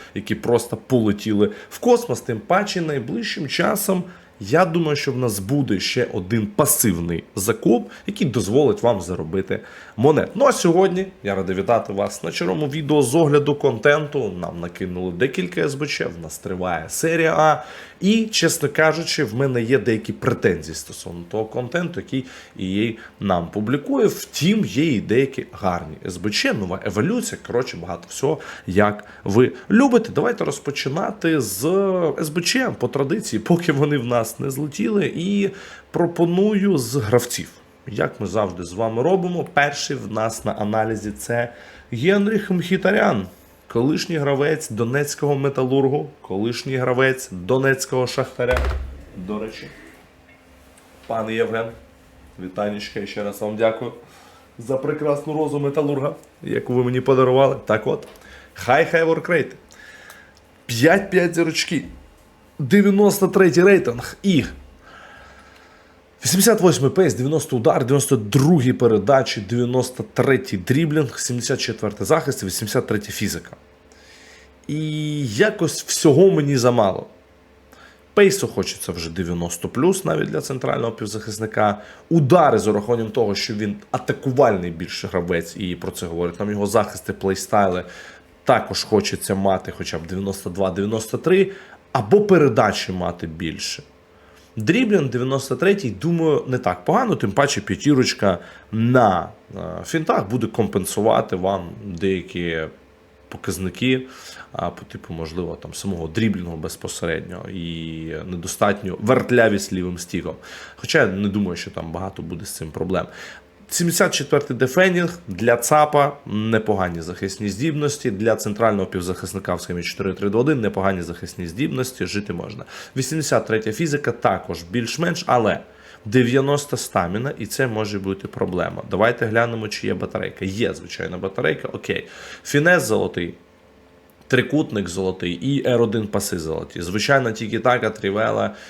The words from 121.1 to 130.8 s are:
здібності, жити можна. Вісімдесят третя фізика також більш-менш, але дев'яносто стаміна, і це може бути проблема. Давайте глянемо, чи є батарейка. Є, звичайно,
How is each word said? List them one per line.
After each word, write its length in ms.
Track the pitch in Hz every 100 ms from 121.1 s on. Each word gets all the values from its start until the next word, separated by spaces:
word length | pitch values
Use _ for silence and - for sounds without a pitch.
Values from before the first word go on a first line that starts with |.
| 82 90 - 87
здібності, 600 | 90 156 135 127 - -
жити 260 | 101 101
можна. 320 | 87 - 117 - - - 131
Вісімдесят 500 | 127 160 143 120 -
третя 260 | 110 107
фізика 400 | 104 170 143 -
також 500 | - 117 92 - 85 85
більш-менш, 540 | 110 113 - 170 165 -
але 340 | 123 107 82 - - - -
дев'яносто 720 | 107 131 120 131 135 143 - 127
стаміна, 560 | - - 87 98 135 -
і 80 | 107
це 200 | - 131
може 320 | 110 104 101
бути 300 | 95 95 -
проблема. 540 | - 95 90 82 - -
Давайте 360 | 90 113 120 117
глянемо, 420 | 110 117 113 107
чи 180 | - 104
є 80 |
батарейка. 500 | 95 95 98 95 -
Є, 300 | 95 98 117
звичайно, 440 | -